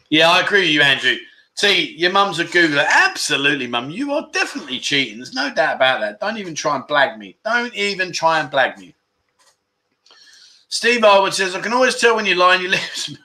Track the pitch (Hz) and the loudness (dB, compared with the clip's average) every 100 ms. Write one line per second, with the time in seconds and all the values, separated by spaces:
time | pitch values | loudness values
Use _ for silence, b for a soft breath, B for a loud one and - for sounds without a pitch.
0 | - 156 165 180 180 202 175 147 143 131 | 0 4 6 4 2 2 2 2 2 2
1 | 127 107 - b b - 202 190 143 147 | 0 -2 -6 b b -2 0 0 -2 -2
2 | 175 196 196 160 160 175 165 143 147 180 | 0 2 0 0 -2 2 2 2 2 2
3 | 381 185 - 143 143 143 120 120 131 185 | 2 0 -4 0 0 -2 -4 -6 -6 -8
4 | 285 294 - 381 370 269 - 127 - 143 | -6 -6 -6 -6 -6 -8 -10 -10 -4 -2
5 | 131 107 123 131 139 123 151 123 131 - | -4 -8 -12 -8 -6 -2 -2 2 0 0
6 | 104 104 202 226 185 151 156 139 - 147 | -4 -6 -8 -8 -10 -6 -4 -4 -2 0
7 | 131 110 101 - 220 240 240 214 202 185 | 0 -2 -16 -12 -4 -4 -4 -4 -4 -2
8 | 185 151 165 160 139 - 120 101 87 _ | -4 -2 0 0 -2 0 0 -2 -20 _
9 | _ _ _ _ _ _ _ _ _ _ | _ _ _ _ _ _ _ _ _ _
10 | _ b b b b b b - 226 240 | _ b b b b b b -4 0 4
11 | 214 196 190 185 190 185 202 254 254 - | 6 6 4 0 -4 -4 -2 0 2 2
12 | 233 220 202 180 180 185 185 190 - - | 2 2 0 2 4 4 0 -4 -4 -8
13 | - 135 | -10 -12